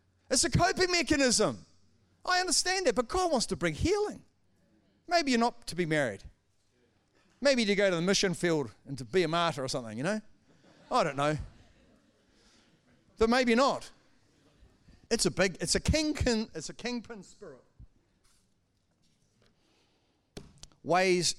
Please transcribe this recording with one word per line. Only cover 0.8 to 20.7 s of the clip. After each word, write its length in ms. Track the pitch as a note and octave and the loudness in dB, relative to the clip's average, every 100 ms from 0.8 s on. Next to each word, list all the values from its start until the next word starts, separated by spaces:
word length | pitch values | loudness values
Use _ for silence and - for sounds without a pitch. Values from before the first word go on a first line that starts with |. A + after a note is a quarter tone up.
| F4+ | 0
mechanism. 760 | F4 B3+ D4 C4 G#3+ F#3 G#2 - _ _ _ _ _ | 0 0 2 4 4 0 -2 -14 _ _ _ _ _
I 140 | - F4+ | -2 0
understand 480 | F#4 - F4+ F#4+ E4 | 2 0 0 0 0
that, 80 | |
but 140 | G#3+ A#3 | 0 -2
God 240 | F#4 F4+ | 0 0
wants 140 | C4 - | 0 -2
to 100 | F3 | -4
bring 180 | E3+ | -4
healing. 480 | C#3 D#4 G#4 G#4 - - _ _ _ _ _ _ _ - | -2 0 0 -2 -8 -18 _ _ _ _ _ _ _ -2
Maybe 240 | E4+ C#4 | 0 2
you're 80 | A#3 | 2
not 260 | A#3 - - | 0 -4 -10
to 80 | |
be 120 | E3 E3 | -4 0
married. 360 | D#3 B2+ G2 - _ _ _ _ _ _ _ _ _ _ - | 0 0 -4 -16 _ _ _ _ _ _ _ _ _ _ -2
Maybe 240 | C4+ B3+ | 0 2
to 100 | G#3 | 2
go 160 | G3 G3+ | 2 2
to 60 | E3+ | 2
the 60 | |
mission 300 | F3+ G3 G3 | 0 2 0
field 380 | E3+ F3 D#3+ A#2+ - - | 0 0 0 -2 -10 -14
and 100 | C3+ | -12
to 60 | |
be 200 | A#2+ F3+ | -2 0
a 40 | D#3+ | 0
martyr 360 | E3+ E3+ C#3+ | 0 0 -2
or 40 | C3 | -6
something, 300 | C#3 A#2 G#2+ | -6 -8 -6
you 60 | |
know? 160 | D#3+ G#3+ - - _ _ _ - - | -4 -4 -8 -20 _ _ _ -20 -4
I 100 | B3+ | 0
don't 140 | F3 C3+ | 0 0
know. 200 | D3 D#3 - - - _ _ _ _ _ _ _ _ _ _ _ _ _ _ - | -2 -2 -6 -16 -20 _ _ _ _ _ _ _ _ _ _ _ _ _ _ 0
But 100 | A3+ | 2
maybe 280 | B3 B3 A3+ | 4 4 4
not. 340 | C4 C3+ - - _ _ _ _ _ _ - _ - - - | 2 0 -8 -20 _ _ _ _ _ _ -20 _ -20 -14 -4
It's 160 | A3+ F3+ | 0 0
a 40 | |
big, 280 | D3+ F#3+ D#3 | 0 -2 -2
it's 140 | E3+ | -2
a 60 | F#3+ | -2
kingpin, 680 | - D4+ D4+ D4 B3+ A3 A3 | 2 2 0 0 0 0 -2
it's 160 | D#3+ - | -10 -12
a 20 | |
kingpin 500 | - A#3+ A#3+ - A3 | -10 -8 -8 -10 -16
spirit. 400 | E3+ - F#3 B2+ _ - - _ _ _ _ _ _ _ _ _ _ _ _ _ _ _ _ _ _ _ _ _ _ _ _ - - - - | -18 -20 -20 -20 _ -20 -20 _ _ _ _ _ _ _ _ _ _ _ _ _ _ _ _ _ _ _ _ _ _ _ _ -20 -20 -20 -20